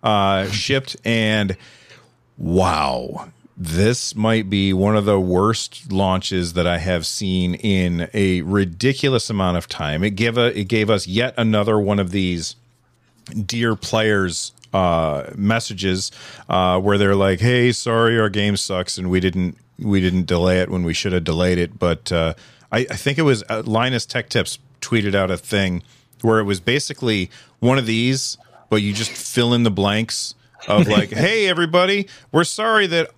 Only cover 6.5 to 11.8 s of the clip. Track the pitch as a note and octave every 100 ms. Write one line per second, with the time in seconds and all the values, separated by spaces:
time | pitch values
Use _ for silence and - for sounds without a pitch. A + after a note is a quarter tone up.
6.5 | E2+ F2 F2 E2+ F2 D#2 - G2 F#2 F2+
7.5 | F2 A2 F#2+ F2+ F2 F2 G#2+ G2 F2+ E2
8.5 | G2+ F#2+ E2+ B2+ C#3 C#3+ B2+ - G#2 F#2
9.5 | F2 - - D2+ D#2 G2+ G2 A#2 A#2 A#2+
10.5 | - G2 A2+ G#2+ G#2 F2+ G2 B2+ B2+ A2+
11.5 | G#2+ G2+ A2